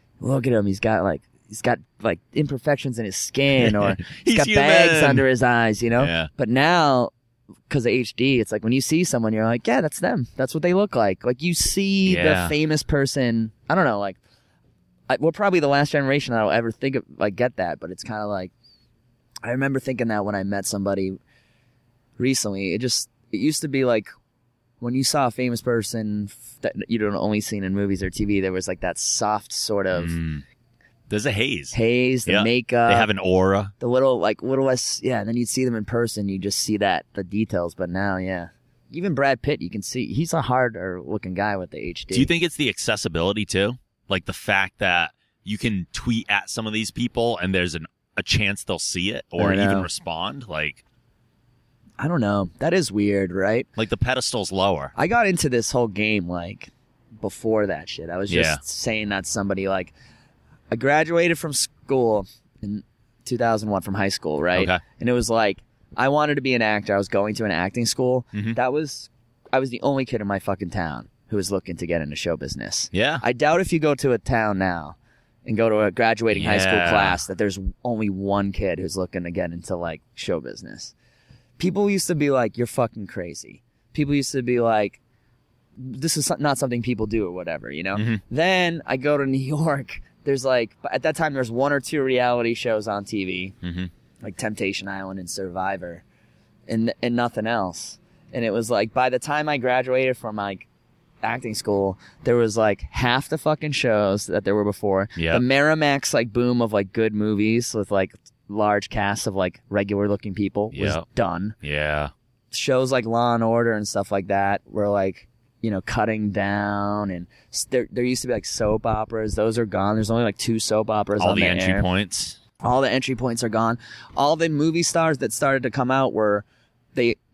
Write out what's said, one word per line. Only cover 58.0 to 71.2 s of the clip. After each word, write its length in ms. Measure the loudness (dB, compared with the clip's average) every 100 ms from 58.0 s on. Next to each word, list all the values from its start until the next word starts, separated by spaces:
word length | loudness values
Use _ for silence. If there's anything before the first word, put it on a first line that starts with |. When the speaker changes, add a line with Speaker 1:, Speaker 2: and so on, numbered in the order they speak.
| -8
Speaker 1:
I 60 | -6
was 120 | 0
just 200 | 2 2
Speaker 2:
Yeah. 60 | 0
Speaker 1:
saying 460 | -4 -6 -4 -2 -2
that 140 | -2
to 60 | -2
somebody, 360 | -2 -2 -2 0
like, 240 | -2 -4 -12 -20 -20 _ _ _ -20 _
I 60 | -2
graduated 640 | 2 4 4 2 2 2
from 140 | -2
school 720 | -4 -4 _ -2 2 4 2 -2 -12 _ _
in 200 | -8 -8 -10 _ _ _
two 120 | -6 0
thousand 300 | 2 2 0
one 120 | -2
from 120 | -2
high 140 | -2 -2
school, 340 | -2 -2 0
right? 260 | 2 2 2
Speaker 2:
Okay. 140 | 0 -2 -6
Speaker 1:
And 80 | 0
it 40 |
was 180 | 0 2
like, 280 | 2 2 0 -10 _ _ -2
I 120 | 2
wanted 260 | 2 2 0
to 40 |
be 140 | 0
an 80 | 2
actor. 320 | 2 0 0
I 40 | 0
was 100 | 2
going 260 | 0 0 -2
to 80 |
an 60 | -2
acting 360 | 0 -2 -2 -2
school. 400 | 0 0 0 -2
Speaker 2:
Mm-hmm. 200 | -6 -4
Speaker 1:
That 180 | 0 0
was, 360 | 0 -4 -8 -16 _ _ _ _
I 60 | 0
was 100 | 0
the 100 | -2
only 220 | 0 0
kid 160 | -2 -2
in 60 | -2
my 120 | -2
fucking 320 | -2 -4 -4
town 380 | -4 -4 -6 -12 _